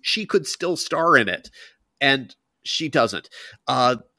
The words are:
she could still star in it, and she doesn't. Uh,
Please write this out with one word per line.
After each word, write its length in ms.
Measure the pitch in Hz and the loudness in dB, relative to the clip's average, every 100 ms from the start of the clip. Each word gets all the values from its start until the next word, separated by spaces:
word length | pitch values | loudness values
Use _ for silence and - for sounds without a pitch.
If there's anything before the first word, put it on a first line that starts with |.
she 240 | - 214 | -4 -4
could 220 | 208 196 - | 0 -2 -2
still 300 | - 175 165 | -4 -4 -4
star 420 | - 156 170 143 | -4 0 4 4
in 100 | 101 | 4
it, 220 | 90 - - - _ _ - | -2 -8 -20 -20 _ _ -2
and 340 | 139 135 107 - _ _ | 0 0 -4 -18 _ _
she 260 | - - 160 | -8 -6 0
doesn't. 400 | 139 117 85 - - - - - | 2 2 -2 -12 -18 -20 -10 -4
Uh, 300 | 127 123 123 - | 2 2 0 -8